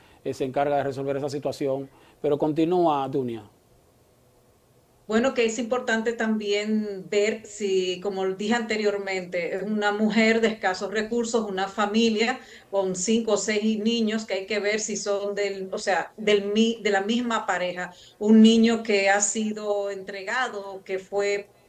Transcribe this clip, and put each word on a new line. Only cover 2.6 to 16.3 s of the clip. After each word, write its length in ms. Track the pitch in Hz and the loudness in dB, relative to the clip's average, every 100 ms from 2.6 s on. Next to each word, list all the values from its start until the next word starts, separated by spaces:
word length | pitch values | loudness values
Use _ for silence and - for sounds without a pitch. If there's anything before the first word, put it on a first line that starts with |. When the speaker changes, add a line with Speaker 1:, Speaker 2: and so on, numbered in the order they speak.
| 165 180 170 143 135 | 2 4 2 2 -2
Speaker 1:
Dunia. 420 | 135 123 113 104 _ _ _ _ _ _ _ _ _ _ _ _ _ _ _ - | -2 -4 -6 -12 _ _ _ _ _ _ _ _ _ _ _ _ _ _ _ -2
Speaker 2:
Bueno, 260 | 220 262 | 0 2
que 100 | 254 | 2
es 160 | 226 220 | 0 0
importante 540 | 220 247 247 226 226 | -4 -4 0 -2 -2
también 920 | 226 220 214 208 208 214 214 208 196 170 | -2 -2 -2 0 -2 0 -2 -2 -8 -4
ver 360 | 208 208 220 - | 0 0 0 -8
si, 540 | - 202 190 180 180 | -6 0 0 0 -2
como 260 | 202 190 190 | -4 -2 -2
dije 260 | 190 208 | -2 -2
anteriormente, 1000 | 240 220 214 208 202 196 190 175 180 165 190 | -2 -2 0 0 -2 -4 -6 -4 -6 -4 -4
es 80 | |
una 280 | 196 214 208 | -4 0 0
mujer 480 | 208 220 220 220 226 | 2 2 4 4 4
de 100 | 220 | 2
escasos 420 | 220 190 185 196 | 0 -2 -2 -4
recursos, 580 | 208 214 240 220 233 208 | -4 -2 -2 0 -2 -2
una 180 | 190 190 | -4 -4
familia 720 | - 202 214 233 214 233 262 - - - | -2 0 2 2 2 0 -2 -8 -20 -6
con 260 | 196 190 180 | -2 0 -2
cinco 380 | - 226 220 | 0 0 2
o 40 | 208 | 0
seis 420 | - 208 214 214 | 2 0 0 0
niños, 400 | 214 233 220 220 | 0 2 0 -2
que 120 | - 190 | -4 -6
hay 100 | 190 | -4
que 140 | 208 | -2
ver 200 | 196 214 | 0 -2
si 160 | 214 196 | -2 -6
son 380 | 208 202 202 196 | -2 -2 -2 -2
del, 320 | 202 196 190 | -4 -4 -6
o 60 | 185 | -6
sea, 340 | - 175 - - | 0 0 -2 -4
del 300 | 208 | 2